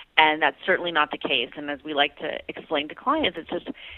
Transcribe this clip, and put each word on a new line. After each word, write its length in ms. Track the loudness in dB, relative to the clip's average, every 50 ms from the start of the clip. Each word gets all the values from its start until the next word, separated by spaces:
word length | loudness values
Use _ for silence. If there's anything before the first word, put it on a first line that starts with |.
| -20 -2 _ 4
And 240 | 6 6 6 4
that's 160 | 2 2 2 0 0
certainly 260 | 0 0 0 0 0
not 180 | 2 2 2 2
the 80 | -2 -4
case. 320 | -4 -2 0 0 -2 -4 -6
And 160 | -10 -10 -8
as 80 | -10 -8 -8
we 120 | -4 0
like 220 | 0 0 0 0 -6
to 200 | -8 -8 -8 -8 -10 -12
explain 420 | -14 -14 -8 -4 -4 -4 -4 -6
to 60 | -10
clients, 420 | -6 -2 -2 0 0 0 -2 -4 -6
it's 100 | -8 -8
just 200 | -8 -6 -6 -8 -12 -14 -16 -18 -18